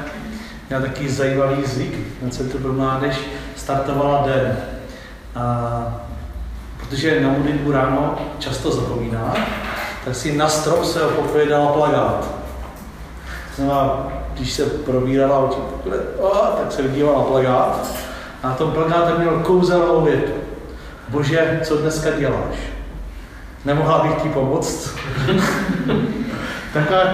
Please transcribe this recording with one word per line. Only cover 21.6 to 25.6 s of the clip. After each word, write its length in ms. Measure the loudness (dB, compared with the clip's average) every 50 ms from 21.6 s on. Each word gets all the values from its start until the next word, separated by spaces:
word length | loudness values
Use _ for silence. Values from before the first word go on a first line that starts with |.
| 0
co 120 | 0 0
dneska 340 | 2 2 0 0 0 0 0
děláš?“ 460 | 0 2 0 0 0 0 -2 -4 -4 -6 -6 -8 -8 -10 -10 -10 -10 -10 -10 -10 -12 -14 -16 -16 -16 -18 -18 -18 -14 -6 -2
„Nemohla 380 | 0 2 2 4 4 4 4
bych 200 | 4 2 0 0
ti 60 | 0 0
pomoct?“ 680 | 0 0 2 2 2 0 0 -2 -2 -4 -6 -8 -8 -8 -6 -4 -2 -2 0
<laughs> 1500 | 2 4 4 4 2 0 0